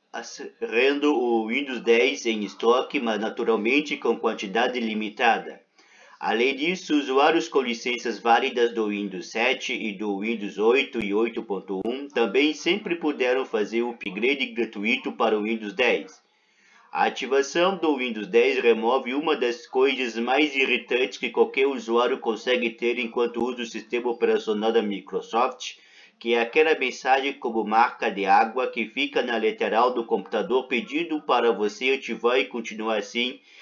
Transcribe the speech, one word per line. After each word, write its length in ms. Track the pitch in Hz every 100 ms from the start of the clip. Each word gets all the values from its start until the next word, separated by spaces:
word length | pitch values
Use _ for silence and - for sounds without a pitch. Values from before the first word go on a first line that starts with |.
| _
acirrando 1000 | 117 117 - - - 113 110 135 143 147 147
o 320 | 120 117 110
Windows 320 | 127 143 120
dez 460 | 98 117 131 - 117
em 180 | 110
estoque, 560 | 101 - 117 123 127 -
mas 180 | 117 107
naturalmente 760 | 107 - 117 110 107 143 143 -
com 220 | 123 113
quantidade 600 | 113 104 104 110 127 123
limitada. 840 | 113 107 107 107 120 104 - - _ _ _ _ - -
Além 340 | 92 110 127 135
disso, 400 | 156 185 - 151
usuários 520 | 127 135 156 160 -
com 140 | 143
licenças 580 | 123 113 127 120 120 104
válidas 540 | 117 123 131 120 120
do 140 | 113 107
Windows 440 | 101 101 92 85
sete 420 | 113 120 135 -
e 200 | 120 110
do 260 | 95 107 98
Windows 380 | 107 117 101 90
oito 460 | 110 131 135 120
e 100 | 101
oito 300 | 101 117 113
ponto 380 | - 95 - 95 107
um 240 | 131 143
também 440 | 123 110 123 147
sempre 420 | 156 165 202 196 170
puderam 500 | 156 127 127 131 123
fazer 380 | 110 101 113
o 80 | 120
upgrade 560 | 117 104 95 120 143 123
gratuito 680 | 113 110 107 104 131 135
para 240 | 117 113 107
o 60 |
Windows 300 | 104 113 104
dez. 480 | 92 120 90 92 - _ _ _ _ _ _ _
A 120 | 80 110
ativação 680 | - 123 135 139 170 180 190
do 220 | 165 139
Windows 300 | 127 107 98
dez 320 | 113 131 127
remove 560 | 120 110 113 131 117 135
uma 200 | 160 139
das 300 | 120 113 -
coisas 500 | 127 135 127 123 110
mais 400 | 120 135 151 135
irritantes 600 | 127 120 - 123 123 -
que 140 | 123
qualquer 340 | 120 110 - 139
usuário 540 | 131 110 117 123 -
consegue 500 | 117 104 127 123 117
ter 300 | 113 120 120
enquanto 440 | 117 120 117 117
usa 200 | 120 120
o 20 | 117
sistema 460 | 110 98 120 123
operacional 600 | 117 113 107 113 104 113
da 100 | 113
Microsoft, 960 | 104 98 - 95 - 110 131 - - - _ - - -
que 160 | 113 117
é 60 |
aquela 360 | 117 156 156 143
mensagem 560 | 131 117 135 135 139
como 320 | 139 127 110 104
marca 460 | 110 120 - 117
de 160 | 98 95
água 400 | 98 113 120 127
que 180 | - 107
fica 380 | 127 139 147
na 140 | 123 117
lateral 540 | 110 104 107 107 123
do 140 | 123 113
computador 600 | 107 - 110 95 127 127
pedindo 520 | 123 95 147 170 156
para 280 | - 143 120
você 420 | 101 104 - 131
ativar 440 | 135 - 113 117 127
e 80 | 139
continuar 520 | 120 113 110 110 110
assim, 440 | 101 120 123 - _ -